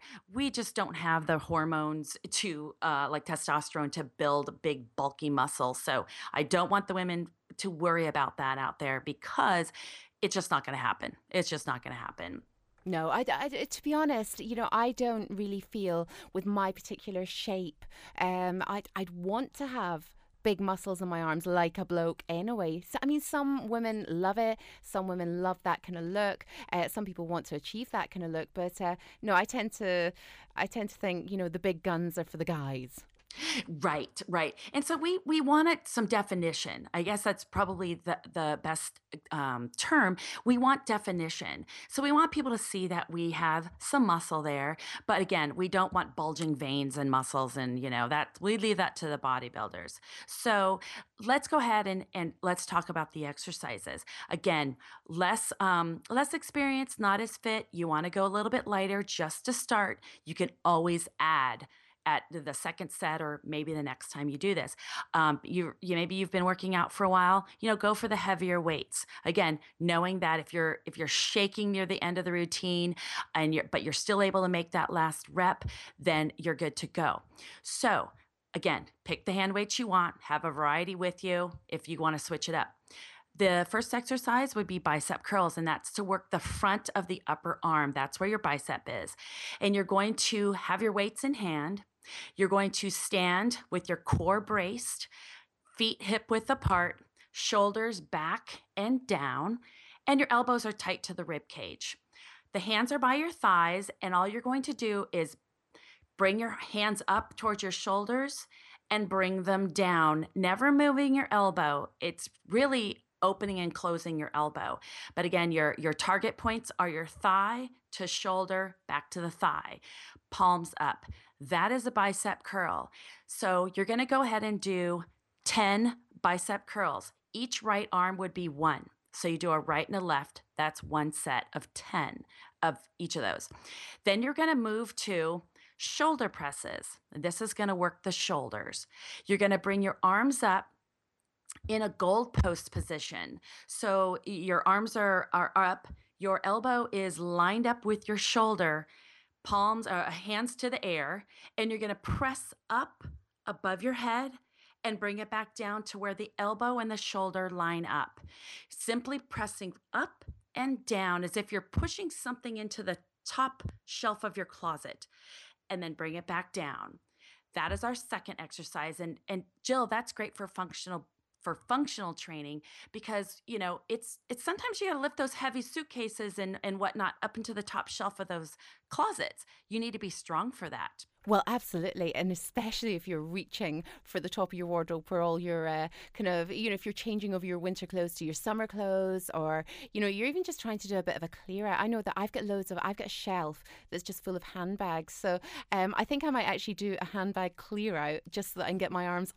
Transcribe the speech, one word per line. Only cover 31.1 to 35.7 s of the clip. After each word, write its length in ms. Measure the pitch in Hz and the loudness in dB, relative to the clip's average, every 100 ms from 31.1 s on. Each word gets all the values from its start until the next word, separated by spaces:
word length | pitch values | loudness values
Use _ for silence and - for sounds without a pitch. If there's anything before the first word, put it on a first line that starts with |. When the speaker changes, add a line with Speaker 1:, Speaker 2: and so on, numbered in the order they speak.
| 180 - | -2 -4
Speaker 2:
you 80 | 196 | -4
know, 120 | 175 | -4
the 100 | 175 | -2
big 240 | 190 165 | -2 0
guns 340 | 190 165 175 170 | 0 0 0 -2
are 60 | |
for 140 | 165 156 | -6 -4
the 80 | 160 | -4
guys. 560 | 160 139 131 127 - - _ - - 311 294 180 | -2 -4 -6 -8 -14 -20 _ -18 -8 -4 -4 -4
Speaker 1:
Right, 560 | 160 170 151 123 - - | -2 0 0 -4 -10 -2
right. 280 | 175 156 - - | 0 0 -2 -6
And 100 | 277 | -4
so 140 | 285 320 | 0 0
we, 220 | 330 370 - | 0 0 2
we 140 | 311 | 2
wanted 400 | 277 302 320 | 6 6 6